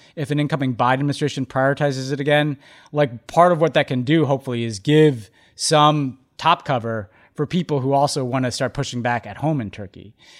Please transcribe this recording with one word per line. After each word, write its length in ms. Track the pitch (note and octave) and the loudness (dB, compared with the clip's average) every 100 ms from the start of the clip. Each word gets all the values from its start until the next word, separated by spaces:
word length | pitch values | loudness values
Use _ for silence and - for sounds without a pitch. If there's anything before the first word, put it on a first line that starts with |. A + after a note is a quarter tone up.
| _ - | _ -10
if 140 | D3 | -4
an 100 | D3 | -2
incoming 340 | D3 D3+ C3+ | -2 -2 -2
Biden 200 | A#2 A#2+ | 0 2
administration 520 | C3 C#3+ C#3 D3 - C3 | 2 0 -2 -2 -4 -4
prioritizes 640 | C3 C3+ C#3 D3 C3+ C3 | 0 0 2 -2 -2 -6
it 80 | C#3 | -4
again, 380 | C#3 D3 D3 C#3 - - _ | 0 2 2 -4 -12 -20 _
like, 340 | D3 D3 A#2 - | -2 -2 -4 -2
part 260 | - F3 | 4 4
of 80 | E3+ | 4
what 140 | D#3+ | 2
that 120 | D3+ C#3+ | 2 0
can 160 | B2+ | -2
do, 240 | A#2+ D#3+ C#3 | 2 2 2
hopefully, 380 | C3+ - A#2+ | 0 -2 -6
is 160 | A#2 G#2 | -6 -4
give 500 | D3 D3+ D#3 B2 G2+ _ _ | 2 6 6 4 -6 _ _
some 640 | - - D#3 D3+ D3+ C#3 - _ - | -8 0 4 4 4 -2 -8 _ -4
top 280 | D#3 F3 | 0 0
cover 460 | - C3 A2+ A2+ G2 _ _ | 0 -4 -4 -6 -8 _ _
for 120 | - D3 | -8 -4
people 340 | F3+ E3 C#3+ | -2 -2 -2
who 120 | B2+ | 0
also 320 | C#3 C#3+ D3+ | 2 2 0
wanna 260 | B2+ C3 B2+ | -4 -2 -2
start 240 | - C3 | -4 -4
pushing 280 | - C3 A#2+ | -4 -6 -4
back 240 | A#2+ A#2+ A2 | -2 -4 -6
at 120 | G2 | -6
home 220 | D3+ D3+ | -2 -2
in 100 | G#2 | -4
Turkey. 440 | - G2 - F#2 _ _ | -10 -14 -16 -20 _ _